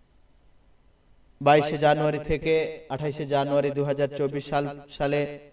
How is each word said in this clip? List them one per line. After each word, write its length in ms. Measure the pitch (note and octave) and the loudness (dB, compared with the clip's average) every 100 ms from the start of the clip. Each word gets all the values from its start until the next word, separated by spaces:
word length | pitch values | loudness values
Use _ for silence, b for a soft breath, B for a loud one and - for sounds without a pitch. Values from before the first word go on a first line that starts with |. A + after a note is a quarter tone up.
| _ _ _ _ _ _ _ _ _ _ _ _ _ - | _ _ _ _ _ _ _ _ _ _ _ _ _ 0
বাইশে 360 | C#3+ D3+ D3+ D3+ | 4 6 4 2
জানুয়ারি 400 | D3+ D3+ D3+ D3 | 4 4 2 -2
থেকে 640 | D3+ D3+ D#3+ D#3+ D#3 D#3+ - | -2 -2 2 0 0 -6 -10
আঠাইশে 380 | C3+ D3+ D3 C#3+ | -6 -6 -6 -2
জানুয়ারি 440 | C#3+ C#3 C#3+ C#3+ | 0 2 2 0
দুহাজার 380 | C#3 C#3+ C#3+ C#3 | 0 -2 0 -2
চব্বিশ 400 | D3 C#3 C#3+ - | -2 -4 -4 -4
সাল, 320 | D3 C#3+ C#3+ C#3+ - | -2 -4 -8 -14 -4
সালে 400 | C#3+ D3 D3 C#3+ D3 | -2 0 -2 -8 -18